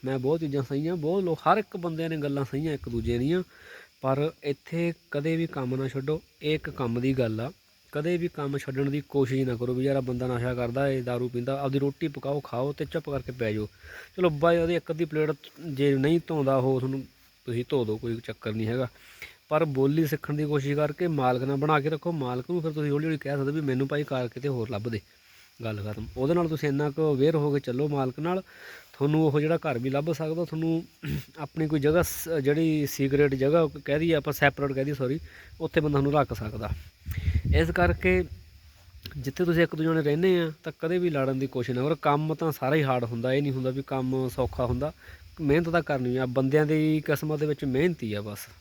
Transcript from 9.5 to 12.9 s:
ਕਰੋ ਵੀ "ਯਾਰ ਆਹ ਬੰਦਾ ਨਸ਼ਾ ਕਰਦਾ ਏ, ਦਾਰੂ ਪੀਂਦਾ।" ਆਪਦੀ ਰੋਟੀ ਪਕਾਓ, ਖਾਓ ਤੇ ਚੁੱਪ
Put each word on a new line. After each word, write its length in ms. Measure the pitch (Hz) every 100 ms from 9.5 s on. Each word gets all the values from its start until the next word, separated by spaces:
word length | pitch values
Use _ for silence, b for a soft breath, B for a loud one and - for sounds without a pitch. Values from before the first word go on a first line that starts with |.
| 117
ਕਰੋ 180 | 123
ਵੀ 120 | 127 135
"ਯਾਰ 100 | 139
ਆਹ 60 |
ਬੰਦਾ 260 | 127 123 127
ਨਸ਼ਾ 260 | 120 123
ਕਰਦਾ 340 | 123 120 123 139
ਏ, 140 | 135
ਦਾਰੂ 280 | 123 120 123
ਪੀਂਦਾ।" 320 | 123 123 135
ਆਪਦੀ 180 | 139 135
ਰੋਟੀ 280 | 139 139 160
ਪਕਾਓ, 320 | 139 139 147
ਖਾਓ 320 | - 120 139
ਤੇ 140 | 143
ਚੁੱਪ 240 | 147